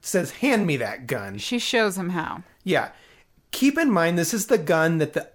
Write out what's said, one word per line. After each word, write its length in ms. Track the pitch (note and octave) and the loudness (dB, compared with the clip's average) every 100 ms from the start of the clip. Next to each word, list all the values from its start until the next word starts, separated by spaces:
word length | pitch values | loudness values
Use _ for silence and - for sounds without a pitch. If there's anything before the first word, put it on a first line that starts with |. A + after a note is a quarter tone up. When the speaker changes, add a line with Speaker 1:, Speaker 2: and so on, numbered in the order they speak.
Speaker 1:
says, 300 | - F#3 D#3 | -4 -2 -2
"Hand 340 | - C4+ A3+ F#3 | -2 0 2 2
me 120 | C#3 | 0
that 280 | G#2+ A2 A#2+ | -4 -8 -6
gun." 320 | B2+ G2 G2+ | -6 -6 -10
Speaker 2:
She 220 | - A#3+ | -4 -4
shows 360 | - A#3+ G#3+ F#3 | 0 0 0 0
him 120 | F3+ | -4
how. 320 | F3+ - E3+ - _ | -4 -4 -8 -14 _
Speaker 1:
Yeah. 260 | F#3 D3 - - - - _ _ _ | 0 0 0 -8 -20 -20 _ _ _
Keep 260 | - C4+ D4+ | 0 2 2
in 140 | D#4 | 2
mind, 260 | F#3+ E3 F3 | 4 4 2
this 160 | E3 | 0
is 140 | A3+ - | -2 0
the 100 | A3 | 0
gun 400 | D#3 E3 D#3+ E3 | 2 2 4 2
that 160 | D3+ | 0
the 160 | D#3 - | -2 -6